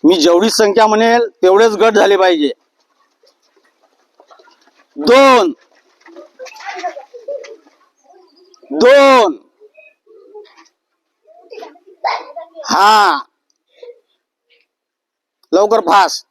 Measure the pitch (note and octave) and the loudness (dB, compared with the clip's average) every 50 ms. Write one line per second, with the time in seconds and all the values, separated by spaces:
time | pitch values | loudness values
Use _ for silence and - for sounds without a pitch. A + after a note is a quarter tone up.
0 | - D3 F3+ F3 D3 E3+ E3+ F3 G3+ A3+ - - A3 G#3 G3 A3+ A3 A3 G#3+ G#3+ | 2 0 0 2 2 2 2 2 0 -2 -2 0 -2 0 2 0 0 0 0 0
1 | A3+ A#3 A#3 A#3+ A#3 - _ _ - - F#3+ G#3 A3+ A#3 G#3+ G3 G#3 A3+ G#3+ G#3+ | 0 0 0 0 -2 -4 _ _ 0 2 2 4 2 0 0 0 -2 0 2 2
2 | F#3+ G3 G3+ F#3 F#3+ F#3 F3 D#3+ D3 C#3 - _ _ _ _ _ _ _ _ _ | 0 0 0 0 0 0 0 0 -2 -6 -6 _ _ _ _ _ _ _ _ _
3 | _ _ _ _ _ _ _ _ _ _ _ _ _ _ _ _ _ _ _ _ | _ _ _ _ _ _ _ _ _ _ _ _ _ _ _ _ _ _ _ _
4 | _ _ _ _ _ _ - _ _ _ _ _ _ _ _ _ _ _ _ D3 | _ _ _ _ _ _ -20 _ _ _ _ _ _ _ _ _ _ _ _ -6
5 | D3 D#3 A#3 C4+ C#4 C4+ C4 A#3+ G3+ E3+ C3+ _ _ _ _ _ _ _ _ _ | 0 2 4 4 6 6 4 4 2 -2 -4 _ _ _ _ _ _ _ _ _
6 | _ - - - D5+ _ _ _ B4+ C5 - - - - G4+ F4+ E4+ F4 - C#5+ | _ -20 -20 -20 -20 _ _ _ -20 -20 -20 -20 -18 -16 -16 -12 -12 -12 -14 -14
7 | - _ _ A#4+ A#4 C5+ C#5+ C5+ - - A4 - _ _ _ _ _ _ _ _ | -20 _ _ -20 -16 -14 -14 -14 -14 -18 -20 -20 _ _ _ _ _ _ _ _
8 | _ _ _ _ _ _ _ _ _ _ _ _ _ _ C3+ D3+ G#3+ B3 C4+ C#4+ | _ _ _ _ _ _ _ _ _ _ _ _ _ _ -6 0 2 4 4 6
9 | C#4 C#4 C4 B3+ A3+ F#3+ C#3+ G#2+ _ _ _ _ _ - _ _ _ _ _ _ | 4 4 4 2 2 0 -4 -8 _ _ _ _ _ -20 _ _ _ _ _ _
10 | _ _ _ - _ _ G4+ G#4+ G#4 _ _ _ E4+ _ _ _ _ _ _ _ | _ _ _ -20 _ _ _ -20 -20 _ _ _ _ _ _ _ _ _ _ _
11 | _ _ _ _ _ C5+ D#5+ F4 F4+ E4+ - G#4 - - D4+ F4 _ F#4+ F#4 _ | _ _ _ _ _ _ _ _ _ _ -20 -20 -20 -20 -20 _ _ _ -20 _
12 | - C4+ - - - - - E4+ D#4+ _ _ E4 D4+ - - E3 G3 G#3 A3 G#3+ | -10 -10 -10 -10 -12 -16 -20 -20 -20 _ _ -20 -10 -6 -2 0 0 2 2 2
13 | G#3 F#3 D#3+ C#3 C3 _ _ _ _ _ _ _ _ _ _ _ - A#4+ - _ | 0 0 -2 -4 -8 _ _ _ _ _ _ _ _ _ _ _ -20 -20 -20 _
14 | _ _ _ _ _ _ _ _ _ _ _ _ _ _ _ _ _ _ _ _ | _ _ _ _ _ _ _ _ _ _ _ _ _ _ _ _ _ _ _ _
15 | _ _ _ _ _ _ _ _ _ _ - F3+ G3+ G#3 A3 A#3+ A3 E3 E3 G3+ | _ _ _ _ _ _ _ _ _ _ -2 -2 0 0 -2 -2 -2 0 0 0
16 | F#3 D#3+ - - - _ | 0 0 -4 -10 -16 _